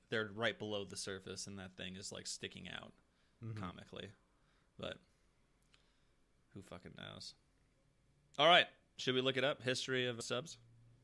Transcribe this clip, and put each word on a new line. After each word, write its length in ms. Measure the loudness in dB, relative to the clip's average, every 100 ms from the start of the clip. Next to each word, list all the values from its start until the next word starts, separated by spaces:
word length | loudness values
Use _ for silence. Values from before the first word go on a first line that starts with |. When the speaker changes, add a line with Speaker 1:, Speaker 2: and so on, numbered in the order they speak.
| -2
Speaker 1:
they're 220 | -2 0
right 240 | 0 0 0
below 260 | -2 -2
the 140 | -4 -6
surface 500 | -6 -6 -8 -8 -8
and 100 | -10
that 160 | -12 -10
thing 180 | -10 -8
is, 160 | -10
like, 140 | -8 -6
sticking 400 | -6 -8 -8 -10
out 220 | -10 -12 -18 _ _ _ _
Speaker 2:
Mm-hmm. 140 | -8 -6
Speaker 1:
comically. 520 | -6 -8 -12 -12 -12 -16 _ _ _ _ _ -10
But 220 | -8 -8 _ _ _ _ _ _ _ -20 _ _ _ _ _ _ _
who 80 | -18
fucking 320 | -14 -14 -14 -12
knows? 380 | -12 -12 -12 -14 _ _ _ _ _ _ _ _ _ 6
All 100 | 10
right. 200 | 10 8 0 _ -2
Should 180 | 2 4
we 60 |
look 140 | 4 4
it 60 |
up? 200 | 2 2
History 420 | 0 0 2 2 0
of 160 | -2
subs? 380 | -4 -4 -4 -12 -20 -20 -20 -20